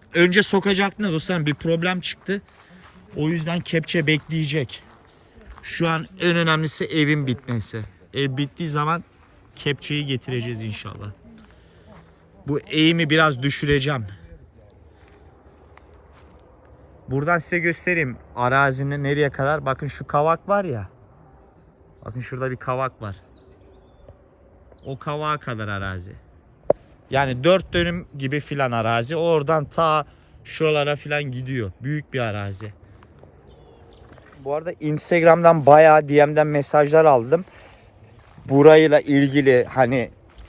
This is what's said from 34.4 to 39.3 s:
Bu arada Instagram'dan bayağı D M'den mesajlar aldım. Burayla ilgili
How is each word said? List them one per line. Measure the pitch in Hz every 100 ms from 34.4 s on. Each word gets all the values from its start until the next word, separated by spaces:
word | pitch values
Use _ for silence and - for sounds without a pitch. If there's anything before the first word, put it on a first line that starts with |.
Bu | 135
arada | 151 165 -
Instagram'dan | 151 151 - 170 165 170 170 165 135
bayağı | 151 160 156 143
D | 147 147
M'den | 151 151
mesajlar | 147 139 151 143 160 160
aldım. | 131 120 170 185 - - - - - - - - - -
Burayla | 139 147 156 156 147
ilgili | - 139 139